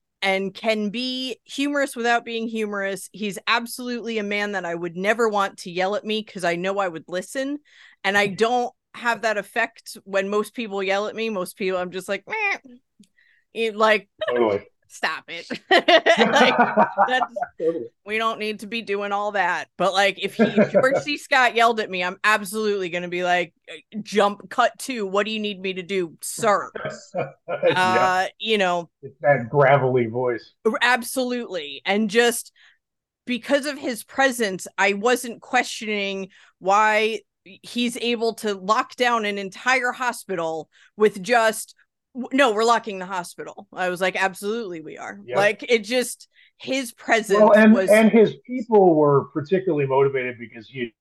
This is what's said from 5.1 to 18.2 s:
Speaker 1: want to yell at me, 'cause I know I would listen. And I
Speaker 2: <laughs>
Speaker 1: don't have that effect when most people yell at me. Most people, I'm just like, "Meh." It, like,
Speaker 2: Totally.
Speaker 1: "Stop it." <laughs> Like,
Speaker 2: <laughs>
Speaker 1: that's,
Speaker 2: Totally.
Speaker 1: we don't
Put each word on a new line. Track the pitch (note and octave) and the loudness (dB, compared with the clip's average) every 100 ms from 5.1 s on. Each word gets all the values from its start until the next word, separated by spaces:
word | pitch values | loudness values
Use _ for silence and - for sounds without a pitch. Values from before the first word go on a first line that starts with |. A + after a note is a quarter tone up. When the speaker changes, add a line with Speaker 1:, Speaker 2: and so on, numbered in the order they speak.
| A3+ A3+ | 2 4
Speaker 1:
want | G3+ G3 - | 4 2 -4
to | - | -8
yell | F3 F#3 G3+ | -4 -2 -2
at | |
me, | G#3+ G#3+ | -4 -6
'cause | G#3 G3 | -6 -4
I | F3 F3 | -2 0
know | F#3+ G3 | -2 -2
I | F#3+ | -2
would | D#3+ - | -4 -8
listen. | F3+ F3+ C#4 C4+ D4 - _ - _ | -8 -6 -6 -6 -8 -12 _ -20 _
And | G3 G3+ | -2 0
I | G3+ | 0
Speaker 2:
<laughs> | |
Speaker 1:
don't | F#3 A3+ B3 A#3+ - _ | 0 0 2 -2 -6 _
have | - A#3+ A3 | -6 -4 -2
that | A3 G#3 | -2 -2
effect | - A#3+ A#3 - - - | -4 -4 -4 -6 -20 -20
when | - G3 G3 | -4 -2 0
most | G#3 G#3+ | -2 -2
people | - A3+ G3 | -6 -8 -4
yell | F#3+ G3 G#3 | -2 -2 -2
at | G#3 | -4
me. | A3+ | -6
Most | G3+ F3+ - | -4 -6 -6
people, | F#3 F#3 | -4 -4
I'm | F3+ | -6
just | F#3 F3+ | -8 -8
like, | G3 - | -8 -8
"Meh." | G#4+ G#4 G4+ C4 B3 _ _ _ _ _ _ _ | -6 -4 -6 -10 -20 _ _ _ _ _ _ _
It, | G#3 A3+ G#3 | -6 -4 2
like, | A3 G#3+ F#3+ _ D#5 | 2 2 -2 _ -4
Speaker 2:
Totally. | A#3+ A#3 - - _ _ | 0 0 0 -4 _ _
Speaker 1:
"Stop | - F#3+ D#3 - | -6 -6 -6 -10
it." | E3 - A3+ - | -14 -10 -12 0
<laughs> | F4+ - E4+ - E4 A3+ | 2 6 6 6 4 4
Like, | C4+ D4 A#3+ A#3 G#3+ | 4 4 4 2 2
Speaker 2:
<laughs> | G#3 - G3+ | 0 2 0
Speaker 1:
that's, | B3+ B3 A#3+ - - | 0 -2 -6 -10 -4
Speaker 2:
Totally. | E3 E3+ A2+ - | -4 -2 -8 -14
Speaker 1:
we | - | -8
don't | G#3+ | -4